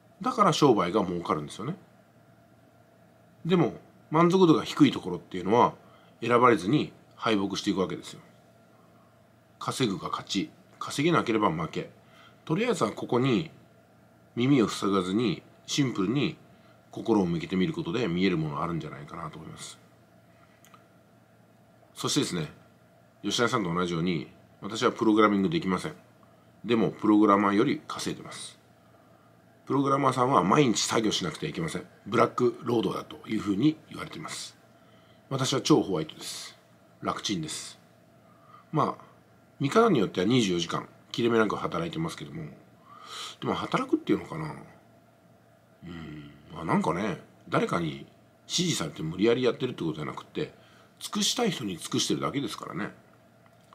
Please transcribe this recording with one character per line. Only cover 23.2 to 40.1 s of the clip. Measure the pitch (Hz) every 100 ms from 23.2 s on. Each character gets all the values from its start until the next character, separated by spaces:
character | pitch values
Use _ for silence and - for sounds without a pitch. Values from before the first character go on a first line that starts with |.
吉 | 101 98
田 | 117
さ | 120
ん |
と | 90
同 | 87
じ | 90
よ | 85
う |
に、 | 90 82 65 - - -
私 | 101 110
は | 117
プ | - 110
ロ |
グ | 107
ラ | 107
ミ | 101
ン |
グ | 95
で | 82
き | 92
ま | 92
せ | 80
ん。 | - - _ - _ _ _
で | 101 117
も、 | 90
プ | - 107
ロ | 107
グ | 104
ラ | 101
マ | 101
ー |
よ | 101
り | 131 - -
稼 | - - 151
い |
で |
ま | -
す。 | - - - _ _ _ _ _ _ _ _ _ _ -
プ |
ロ | 135
グ | 139
ラ | 139
マ | 135
ー |
さ | 127
ん | 123
は | 127
毎 | 90 131 135
日 | 98
作 | - 117
業 | 110
し | -
な | 87
く | -
て | 78
は |
い |
け | 76
ま | 80
せ | 90
ん。 | - - 104
ブ | 113
ラ | 117
ッ |
ク | - 123 113
労 | 120 120
働 | 95 -
だ |
と | - - -
い | 107
う |
ふ | 92
う | 95
に | 147 156 -
言 | -
わ | 82
れ |
て | -
い |
ま | 76
す。 | - - - _ _ _ - - - -
私 | 131 131 135
は |
超 | - 143
ホ | 98
ワ | 85
イ | 80
ト |
で | -
す。 | - - - - _ _ _ -
楽 | 95 87
ち | - 92
ん |
で | 78
す。 | - - - _ _ _ _ _ _ - - -
ま | 156 113 -
あ、 | - - _ _ _ -
見 | 139
方 | 220 233
に | 147
よ |
っ |
て | 85